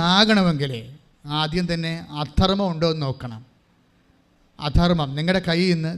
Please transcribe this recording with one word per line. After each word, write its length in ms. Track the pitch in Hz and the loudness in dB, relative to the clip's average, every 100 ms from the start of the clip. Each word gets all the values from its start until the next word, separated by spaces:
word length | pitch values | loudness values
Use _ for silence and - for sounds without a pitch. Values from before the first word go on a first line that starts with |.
| 170 | 4
ആകണമെങ്കിൽ 580 | 185 214 208 180 151 139 120 113 147 _ _ 147 151 | 4 6 6 4 2 -2 -6 -12 -18 _ _ -6 -4
ആദ്യം 260 | 156 175 175 | -2 -2 -2
തന്നെ 320 | 165 165 165 170 147 | -4 -4 -8 -8 -8
അധർമ്മം 460 | 151 - 190 196 196 | -4 0 2 2 0
ഉണ്ടോ 160 | 160 165 | 0 -2
എന്ന് 120 | 160 139 | 0 -4
നോക്കണം. 340 | 123 127 113 123 _ _ _ _ _ _ _ _ _ _ - | -6 -10 -14 -18 _ _ _ _ _ _ _ _ _ _ -10
അധർമ്മം, 500 | - 151 175 175 139 143 | 0 2 4 2 -2 -2
നിങ്ങളുടെ 240 | 165 185 185 | 0 0 0
കയ്യിൽ 220 | 165 185 | 2 2
നിന്ന് 180 | 165 160 | 0 -2